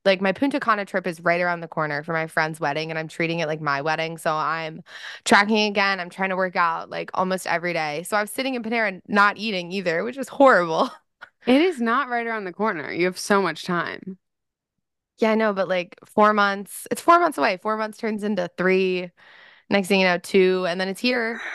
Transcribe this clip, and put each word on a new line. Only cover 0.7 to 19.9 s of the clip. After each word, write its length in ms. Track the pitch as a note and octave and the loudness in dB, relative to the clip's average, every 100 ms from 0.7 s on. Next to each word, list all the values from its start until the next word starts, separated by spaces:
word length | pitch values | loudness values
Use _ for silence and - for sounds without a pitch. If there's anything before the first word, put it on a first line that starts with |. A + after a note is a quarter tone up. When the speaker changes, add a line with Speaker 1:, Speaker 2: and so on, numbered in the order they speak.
| G#3 | -2
Speaker 1:
trip 220 | G3 F#3+ F3+ | -2 -6 -6
is 160 | E3 | -4
right 180 | E3+ F3 | 0 0
around 200 | F3+ E3+ | 0 -4
the 80 | E3 | -6
corner 340 | - D3+ C#3+ | -4 -4 -4
for 100 | E3 | -4
my 140 | D#3+ D#3+ | -4 -2
friend's 340 | E3 D#3+ D#3+ | 0 0 0
wedding, 300 | D3+ D3+ D#3+ | -2 -2 -4
and 80 | D#3+ | -6
I'm 100 | D#3+ | -6
treating 300 | - E3 E3+ | -4 -2 -2
it 80 | D3+ | -4
like 160 | D#3 | -4
my 180 | D3+ C#3 | -2 -2
wedding. 380 | D#3 D#3 D#3+ E3 | -2 -2 -4 -4
So 160 | E3+ | -4
I'm 480 | D#3 D3 E3 D#3+ D#3+ - - - - | -2 -2 -4 -6 -12 -16 -18 -16 -6
tracking 320 | - G#3 G#3 A3 G#3 | 4 6 6 2 0
again. 300 | G3+ G3 F#3+ | 0 0 -2
I'm 100 | F3 | -6
trying 180 | F3+ F#3+ | -4 -2
to 60 | F#3 | -2
work 180 | F#3 | -2
out, 360 | F#3 E3+ E3+ - | 0 0 -2 -6
like, 200 | E3 E3+ | -8 -6
almost 320 | - F#3 F#3 - | -4 -2 -2 -2
every 260 | E3+ F3 | -2 -2
day. 300 | E3 D3+ D3 | -4 -4 -6
So 140 | F3 G#3 | -4 -4
I'm 80 | G#3 | -2
sitting 280 | - C4 | -4 -6
in 80 | B3 | -6
Panera 380 | A3 A#3 G#3+ F#3 - | -4 -4 -4 -6 -2
not 300 | G3+ G3+ - | 4 4 2
eating 340 | A3 F#3 F3 | -4 -4 -4
either, 320 | G3 F3+ E3 | -4 -2 -2
which 140 | A3 C4+ | -4 -6
is 100 | B3 | -4
horrible. 640 | - C4+ G3+ E3+ E3 B3+ - | 6 6 8 4 0 -2 -4
<laughs> 40 | _ _ - _ - | _ _ -20 _ 2
Speaker 2:
It 160 | C4 | 4
is 180 | F#4 C#4 | 4 0
not 280 | A3+ B3 B3 | -2 -2 -2
right 160 | A#3+ A#3 | -4 -4
around 180 | A3 | -6
the 80 | F#3 | -8
corner. 400 | E3+ A3 E3+ C3 | -4 -2 -2 -4
You 140 | G#2 F3+ | -2 -2
have 120 | F3+ | 0
so 220 | - G3+ | 2 2
much 240 | F3 D#3 | 2 -2
time. 540 | - F3 C3+ F2+ - F#3+ _ _ _ _ _ _ _ _ _ - | -4 -4 -4 -8 -12 -16 _ _ _ _ _ _ _ _ _ -2
Speaker 1:
Yeah, 140 | A3 | 2
I 20 | |
know, 180 | A3 A3 | 2 2
but, 120 | G3 E3+ | 0 -2
like, 280 | F#3 F3+ - | -2 -4 -12
four 280 | - - G#3+ | -4 4 4
months, 520 | G#3 G3+ G3 G3 - - | 6 2 0 -8 -12 -10
it's 100 | A#3 | 0
four 180 | - E4+ | 6 6
months 180 | E4+ - | 6 2
away. 200 | B3+ F#3 | 0 0
Four 140 | G#3+ A3 | -4 -4
months 180 | G#3+ - | -4 -6
turns 240 | A3+ G#3+ | -6 -2
into 280 | G#3 G3 F3 - | -2 -2 -4 0
three. 520 | F3+ F#3 F#3 F3+ F3+ _ - - - - - | 2 2 2 -2 -6 _ -20 -20 -20 -16 -2
Next 180 | G3+ | 0
thing 120 | F#3 | 2